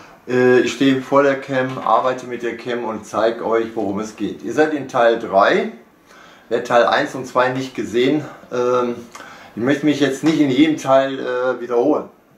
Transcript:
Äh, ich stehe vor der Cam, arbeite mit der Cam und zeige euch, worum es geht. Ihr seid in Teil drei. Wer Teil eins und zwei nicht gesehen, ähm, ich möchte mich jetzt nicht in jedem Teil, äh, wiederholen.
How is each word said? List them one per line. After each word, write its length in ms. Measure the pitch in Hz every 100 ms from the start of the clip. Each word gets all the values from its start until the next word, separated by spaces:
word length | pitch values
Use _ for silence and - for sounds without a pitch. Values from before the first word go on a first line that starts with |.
| - - -
Äh, 320 | 123 127 123
ich 140 | -
stehe 280 | - 139 131
vor 220 | 127 139
der 160 | 143 135
Cam, 360 | 135 131 131 131
arbeite 500 | - 113 127 127 123
mit 160 | 120
der 120 | 117 113
Cam 280 | 127 120
und 200 | 110 107
zeige 400 | - 107 113 113
euch, 300 | 104 113 113
worum 240 | 117 98 101
es 160 | 107
geht. 300 | - 98 -
Ihr 80 | 113
seid 220 | 123 151
in 120 | 147 127
Teil 320 | 131 117 113
drei. 540 | 110 95 110 185 226 - - _ _ - - - -
Wer 140 | 117
Teil 240 | 120 120 -
eins 300 | 117 147 135
und 100 | 127
zwei 220 | 127 127
nicht 260 | 131 131
gesehen, 500 | - 98 113 135 151 135 - -
ähm, 420 | 123 123 123 120 120 - - - - - -
ich 60 |
möchte 220 | 123 143
mich 140 | 151 135
jetzt 240 | 139 131
nicht 160 | 156 151
in 100 | 143
jedem 280 | 127 160 143
Teil, 420 | 139 135 135 135
äh, 420 | 127 123 127 120
wiederholen. 440 | 120 120 143 127 - - _